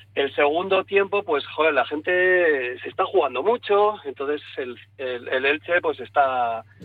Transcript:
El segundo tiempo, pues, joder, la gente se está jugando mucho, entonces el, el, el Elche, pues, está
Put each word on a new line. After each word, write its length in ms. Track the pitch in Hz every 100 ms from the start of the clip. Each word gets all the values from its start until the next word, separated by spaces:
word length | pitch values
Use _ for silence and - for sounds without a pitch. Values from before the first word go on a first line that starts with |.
| - -
El 180 | 139
segundo 480 | - 147 160 190 190
tiempo, 400 | 190 196 196 202
pues, 240 | 196 143 -
joder, 260 | - 160
la 120 | 139
gente 260 | 120 151 156 180 185 180 170 139 123 123
se 80 | -
está 160 | -
jugando 400 | 190 190 139 127
mucho, 500 | 180 240 - 202 208 -
entonces 360 | 143 127 139 147 - -
el, 180 | 123 117 - -
el, 320 | 127 123 127
el 160 | 131
Elche, 360 | 139 151 - 175
pues, 200 | 165 131
está 640 | 117 147 135 127 117 113 - -